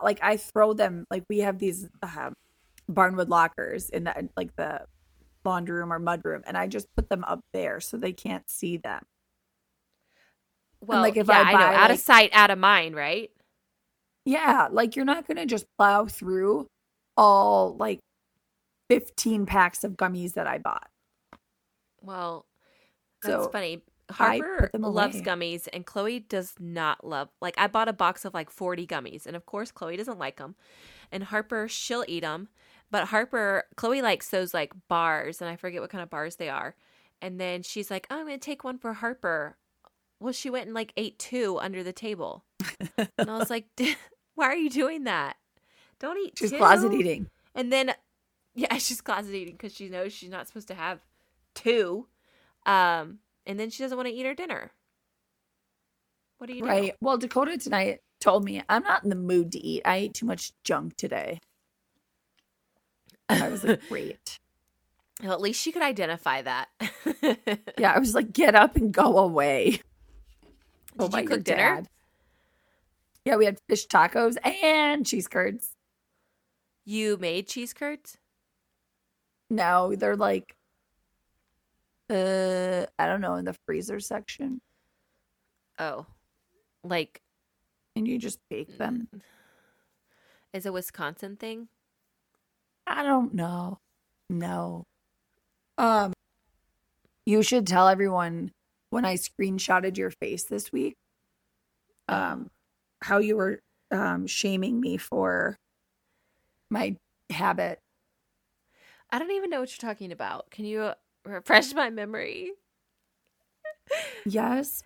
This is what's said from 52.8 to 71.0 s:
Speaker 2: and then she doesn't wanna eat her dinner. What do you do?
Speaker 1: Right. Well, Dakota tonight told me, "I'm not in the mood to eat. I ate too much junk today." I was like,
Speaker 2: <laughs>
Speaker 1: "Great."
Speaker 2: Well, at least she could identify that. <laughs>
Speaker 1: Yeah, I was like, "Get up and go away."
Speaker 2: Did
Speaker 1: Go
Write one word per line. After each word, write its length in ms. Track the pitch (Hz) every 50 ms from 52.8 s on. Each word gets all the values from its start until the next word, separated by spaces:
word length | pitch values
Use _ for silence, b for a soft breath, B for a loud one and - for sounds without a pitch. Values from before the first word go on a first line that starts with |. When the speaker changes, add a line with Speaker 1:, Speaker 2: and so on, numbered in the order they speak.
| 180 175 170 165 156 160 196 208 _ _ _ _ -
Speaker 2:
and 120 | - 196 202
then 120 | 220 226
she 120 | 226 -
doesn't 140 | 262 262 262
wanna 140 | 247 254 247
eat 160 | 226 247 254
her 80 | 262 285
dinner. 380 | - 359 339 240 - - - _ _ _ _ _ _ _ _ _ _ _ _ _ _ _ _ _ _ _ _ _ _ _ _ _ _ _ _ _ _ _ _ _ -
What 100 | 247 233
do 40 | 254
you 80 | 247
do? 60 | 220 254
Speaker 1:
Right. 260 | 202 196 202 190 - -
Well, 160 | 220 269 269
Dakota 400 | 240 247 240 - 254 277 302 349 254
tonight 420 | - - 220 196 190 196 196 - _ _ _ -
told 240 | - 214 185 208 202
me, 180 | 196 196 196 - -
"I'm 140 | 196 233
not 220 | 381 403 180 170 -
in 60 | 202
the 60 | 185
mood 360 | 180 180 180 180 175 170 170
to 60 | - -
eat. 240 | - 160 160 - -
I 100 | - 185
ate 180 | 190 202 208 -
too 120 | - 233
much 260 | 240 185 175 - - _ _ -
junk 320 | - 175 135 156 170 -
today." 420 | - - - 123 101 73 - - 165 _ _ _ _ _ _ _ _ _ _ _ _ _ _ _ _ _ _ _ _ _ _ _ _ _ _ _ _ _ _ _ _ _ _ _ _ _ -
I 200 | 214 - - -
was 160 | 247 196 196
like, 160 | 214 208 - -
Speaker 2:
<laughs> 40 | -
Speaker 1:
"Great." 500 | - - - - - _ - - - - _ _ _ _ _ _ _ _ _ _ _ _ _ _ - -
Speaker 2:
Well, 100 | 220 190
at 80 | 185 165
least 200 | 202 202 233 -
she 120 | - 320
could 100 | 320 349
identify 600 | 311 285 247 196 180 160 165 170 - - 131 135
that. 260 | 127 131 127 127 131 - _ -
<laughs> 880 | 220 202 - - - 320 302 - - 311 - - - 240 208 208 - - - -
Speaker 1:
Yeah, 140 | 226 190
I 60 | - 190
was 140 | 185 247 214
like, 180 | 247 - 220
"Get 220 | - - 330 247 208
up 220 | 208 208 208 -
and 160 | - 226 208
go 260 | 190 - 294 302 202 190
away." 520 | 196 180 165 151 143 147 135 127 95 -
Speaker 2:
Did 120 | 107 - - _ _ _ _ _ - - - _ - _ _ _ _ _ _ _ _ _ _ - -
Speaker 1:
Go 60 | -